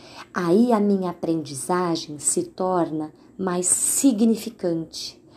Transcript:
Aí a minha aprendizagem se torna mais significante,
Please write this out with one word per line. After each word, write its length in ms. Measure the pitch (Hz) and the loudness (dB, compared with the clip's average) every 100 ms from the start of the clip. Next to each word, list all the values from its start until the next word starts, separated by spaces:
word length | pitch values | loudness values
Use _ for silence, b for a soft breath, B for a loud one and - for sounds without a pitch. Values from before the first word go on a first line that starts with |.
| B B B | B B B
Aí 380 | - 175 190 247 | -4 2 4 6
a 80 | 220 | 4
minha 300 | 208 196 185 | 4 2 0
aprendizagem 1080 | 170 165 165 139 135 - 180 180 160 - 147 | -4 -2 -2 -4 -8 -4 -2 0 -2 -6 -6
se 240 | - - | -2 -2
torna 680 | - - 185 185 165 156 156 - B B | -2 -4 0 0 0 -2 -8 -12 B B
mais 280 | 190 180 180 | -4 -2 0
significante, 1500 | - - - 277 208 226 220 - - 180 165 160 - - - - | 0 0 2 2 4 4 2 -2 -6 -4 -2 -4 -10 -14 -14 -20